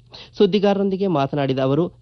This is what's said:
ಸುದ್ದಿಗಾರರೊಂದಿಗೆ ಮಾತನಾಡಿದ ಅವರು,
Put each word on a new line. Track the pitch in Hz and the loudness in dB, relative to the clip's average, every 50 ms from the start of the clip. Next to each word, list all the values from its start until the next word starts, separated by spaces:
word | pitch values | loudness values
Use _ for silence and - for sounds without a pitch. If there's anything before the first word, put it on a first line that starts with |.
| _ - - - - - - | _ -20 -20 -20 -20 -12 0
ಸುದ್ದಿಗಾರರೊಂದಿಗೆ | - 214 190 175 208 180 202 196 196 196 202 190 185 202 196 | 2 2 2 2 2 2 2 2 0 0 -2 -2 -2 -2 0
ಮಾತನಾಡಿದ | 170 143 135 135 - 147 139 135 135 131 | 0 0 0 0 -2 -2 -2 -2 0 0
ಅವರು, | 131 135 139 151 175 - - - | 0 0 0 0 0 -2 -6 -6